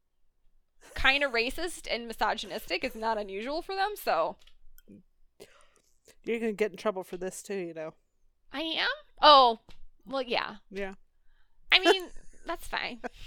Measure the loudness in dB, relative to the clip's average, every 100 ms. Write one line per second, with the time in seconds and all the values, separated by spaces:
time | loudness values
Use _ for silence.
0 | _ _ _ _ -20 -20 _ _ -14 0
1 | 2 4 2 0 -2 -4 -6 -8 -6 -6
2 | -6 -2 -2 -2 -6 -10 -6 -4 -4 -4
3 | -2 -2 -4 -8 -6 -6 -6 -2 -2 -2
4 | -2 0 0 -4 -16 -20 -20 -20 -20 -20
5 | -20 _ -20 _ -20 -20 -20 _ _ _
6 | -20 -12 -4 -2 -2 0 -2 0 -4 -4
7 | -8 -8 -8 -8 -8 -8 -6 -8 -10 -12
8 | _ _ _ _ -12 -8 -4 0 0 -2
9 | -10 6 10 12 10 4 -6 -14 -14 -16
10 | -8 -6 -2 -4 -4 -8 -12 -8 -8 -10
11 | -20 _ -20 -20 -20 -20 4 6 8 4
12 | 2 -10 -12 -12 -8 -8 -6 -6 -6 -8
13 | -12 -12